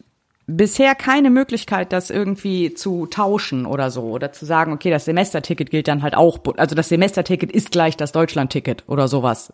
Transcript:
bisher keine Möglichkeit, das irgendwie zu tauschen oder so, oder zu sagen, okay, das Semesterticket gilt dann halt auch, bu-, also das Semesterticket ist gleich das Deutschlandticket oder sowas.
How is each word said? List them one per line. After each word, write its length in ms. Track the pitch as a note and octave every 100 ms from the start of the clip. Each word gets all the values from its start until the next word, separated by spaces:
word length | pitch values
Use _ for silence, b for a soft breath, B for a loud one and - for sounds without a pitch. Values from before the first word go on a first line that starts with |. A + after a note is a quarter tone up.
| _ _ _ _ -
bisher 460 | E3 G#3 - C4+
keine 380 | C4+ C4+ C#4 C4+
Möglichkeit, 600 | B3+ C4+ A#3 - F#3+ F#3
das 200 | F#3 F#3
irgendwie 640 | G3+ G3 G3 G3+ F#3 E3+
zu 320 | E3+ G3 F3 D#3+
tauschen 580 | - G3+ G3+ - C3
oder 240 | B2 C#3 C3
so, 140 | B2
oder 280 | A#2 A#2+ C#3+
zu 140 | -
sagen, 280 | D3+ D#3+ D#3+
okay, 180 | D3 F#3
das 140 | D3+
Semesterticket 680 | E3 E3+ G3 D#3 - E3+ C#3+
gilt 160 | D#3 D3+
dann 160 | D3
halt 120 | C#3+
auch, 220 | - E3 -
bu-, 160 | - -
also 180 | D#3+
das 140 | D#3+ D#3+
Semesterticket 600 | E3+ G3 F#3+ F3 F3+ -
ist 200 | A#3 -
gleich 260 | F3 D#3+ -
das 140 | D3
Deutschlandticket 720 | E3 E3 C#3+ C3 C#3+ C3+ A2+
oder 220 | - C#3 C3
sowas. 440 | C3+ A#2+ A2+ -